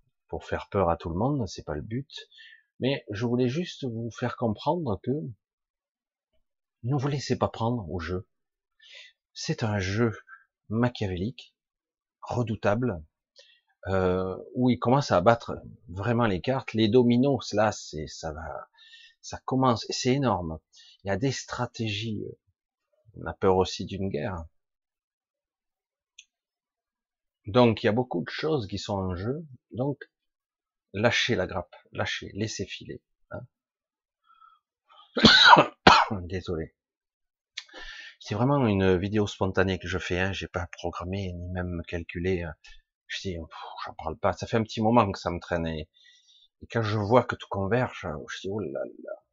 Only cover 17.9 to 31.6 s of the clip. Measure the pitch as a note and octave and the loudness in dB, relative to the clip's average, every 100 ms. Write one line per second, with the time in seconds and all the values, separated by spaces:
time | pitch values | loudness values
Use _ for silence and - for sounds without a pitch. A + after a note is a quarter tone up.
17.9 | D#2 C#2+ - D#2+ D#2 D#2 - - _ - | -10 -10 -8 -8 -8 -10 -12 -14 _ -20
18.9 | - - _ - - - C3 C3 A2 - | -20 -20 _ -16 -12 -2 2 4 2 -2
19.9 | - B2+ C3+ B2+ F#2 E2 D#2+ - - - | -2 0 2 2 0 -2 -10 -14 -20 -20
20.9 | - G2 G2 C3+ B2 - - D3+ - A2 | -10 -4 -2 -2 -4 -8 -6 -6 -4 -4
21.9 | G2+ A2+ G#2 G#2 - _ _ _ _ _ | -4 -4 -6 -8 -12 _ _ _ _ _
22.9 | _ _ F2 E2 - G2 F#2 F#2 - F#2+ | _ _ -12 -10 0 4 4 2 -2 -8
23.9 | G2 G2 D2 C3 F2 D#2+ _ _ _ _ | -6 -4 -4 -4 -6 -10 _ _ _ _
24.9 | _ _ _ _ _ _ _ _ _ _ | _ _ _ _ _ _ _ _ _ _
25.9 | _ _ - _ _ _ _ _ _ _ | _ _ -20 _ _ _ _ _ _ _
26.9 | _ _ _ _ _ - B2 A#2+ G#2 A2 | _ _ _ _ _ 2 6 6 6 2
27.9 | A2+ B2+ F2+ - - D3+ D3+ G2 G2+ - | 2 0 -4 -4 -4 -2 0 -2 -6 -4
28.9 | G2 F#2 F2+ G#2+ D#3 D#3 B2 _ G2 C#3+ | -2 -2 -2 -4 -6 -8 -20 _ -4 -4
29.9 | C3+ - _ _ _ _ _ _ _ _ | -4 -12 _ _ _ _ _ _ _ _
30.9 | G2 A#2 - - G2 F2 F2+ | 0 2 2 2 0 0 -4